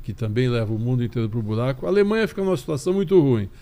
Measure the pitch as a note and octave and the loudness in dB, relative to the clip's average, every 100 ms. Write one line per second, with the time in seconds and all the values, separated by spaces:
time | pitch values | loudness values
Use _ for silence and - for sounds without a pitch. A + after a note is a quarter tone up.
0 | - G2 A2 G#2+ B2+ A#2+ G#2+ A2 A#2 B2+ | -12 -6 -2 0 0 0 -2 -2 0 0
1 | A#2+ B2 A2 A#2 G#2+ A2 B2 C3+ F3 G3 | 0 -2 -2 -2 -2 -2 -2 -2 0 2
2 | G3+ A3 A3 - F#3+ E3+ - D3+ F3+ F#3+ | 4 2 0 -2 -2 -2 -2 -4 0 0
3 | F#3 F#3+ C#3 A#2 G2 - | 4 4 4 2 0 -8